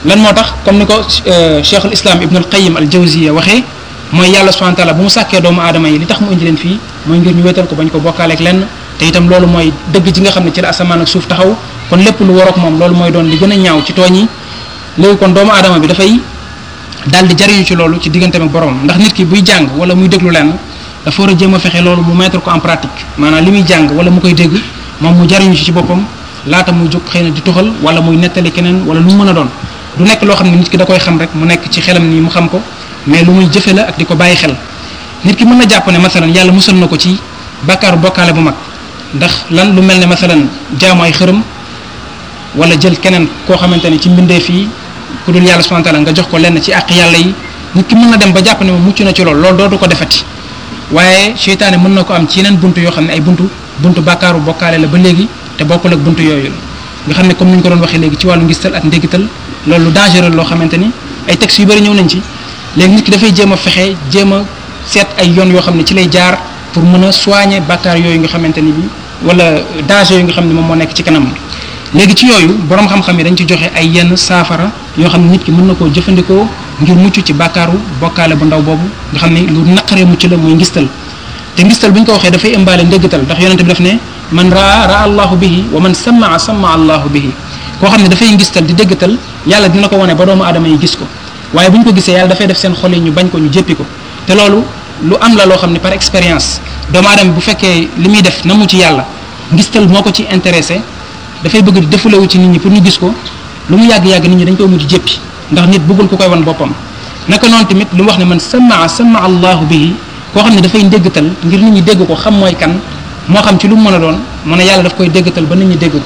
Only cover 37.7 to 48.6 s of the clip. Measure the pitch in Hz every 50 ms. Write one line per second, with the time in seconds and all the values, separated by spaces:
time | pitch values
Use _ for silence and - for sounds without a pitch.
37.7 | 190 185 208 190 175 160 165 185 185 185 175 170 156 160 160 156 156 - - -
38.7 | - - - - - - - - - 143 175 175 - - - - 165 175 190 208
39.7 | 190 185 190 190 185 185 180 175 175 - 185 175 170 151 139 127 - - - -
40.7 | 156 131 185 185 180 175 170 170 147 143 185 180 190 214 220 - - - - -
41.7 | - - - - - - - - - - - - - - - - - 135 160 170
42.7 | 170 151 160 185 165 - - 185 185 180 160 147 - - - - 185 170 175 180
43.7 | 175 165 165 165 156 151 - 175 180 180 180 170 180 170 - - 175 185 208 214
44.7 | - - - - - - - - - - - - 175 180 180 180 175 175 170 -
45.7 | 180 170 156 170 151 151 151 160 160 170 175 - - 160 165 175 170 156 - -
46.7 | 180 180 - - 175 175 175 170 170 170 170 185 196 - - - - - - -
47.7 | - 185 185 - 240 226 233 233 226 208 208 196 170 190 180 220 214 -